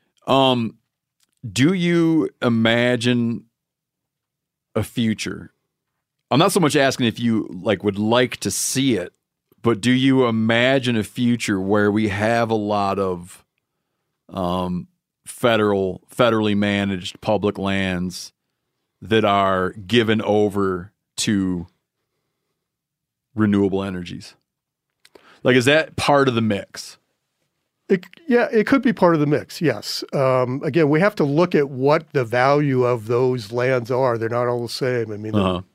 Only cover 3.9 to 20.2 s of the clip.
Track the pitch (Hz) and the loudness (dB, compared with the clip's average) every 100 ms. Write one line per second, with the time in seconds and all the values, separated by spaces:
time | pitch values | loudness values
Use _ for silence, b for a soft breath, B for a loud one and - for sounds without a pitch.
3.9 | _ _ _ _ _ _ _ _ 113 107 | _ _ _ _ _ _ _ _ -6 -4
4.9 | - 113 104 92 85 85 _ _ _ _ | -2 -2 -2 -6 -10 -14 _ _ _ _
5.9 | _ _ _ _ 123 190 208 151 147 135 | _ _ _ _ 2 4 2 2 4 2
6.9 | 120 117 104 120 110 - 90 101 95 101 | 0 -2 0 0 0 -4 -6 -2 0 -2
7.9 | 98 107 120 127 - 101 - - 131 135 | -2 2 2 2 -2 -6 -6 -4 -2 0
8.9 | 104 87 - _ _ _ _ 117 110 113 | 0 -4 -14 _ _ _ _ -2 0 2
9.9 | 127 135 131 120 113 110 117 127 135 123 | 2 4 4 2 2 2 2 4 2 0
10.9 | 113 101 - 120 120 - 95 95 104 104 | -2 -4 -2 0 0 -2 -2 0 2 4
11.9 | 104 107 98 107 117 113 110 104 104 98 | 2 0 0 0 2 0 -2 -2 -2 -2
12.9 | 98 95 87 87 - _ _ _ _ _ | -2 -4 -6 -12 -20 _ _ _ _ _
13.9 | _ _ _ _ 98 87 92 90 87 - | _ _ _ _ -6 -4 -4 -4 -6 -10
14.9 | _ _ _ - - 123 113 104 101 95 | _ _ _ -20 -2 2 2 2 0 -2
15.9 | 87 _ - 123 110 107 101 104 101 98 | -6 _ 0 2 2 0 0 0 0 -2
16.9 | 95 95 - - 104 101 101 98 98 95 | -4 -10 -8 -4 0 -2 -2 -4 -2 -2
17.9 | 90 90 87 - _ _ _ _ _ _ | -4 -6 -10 -18 _ _ _ _ _ _
18.9 | _ 95 110 104 101 98 92 90 107 92 | _ 0 2 2 2 2 0 -2 -6 -2
19.9 | 120 110 110 | 2 2 0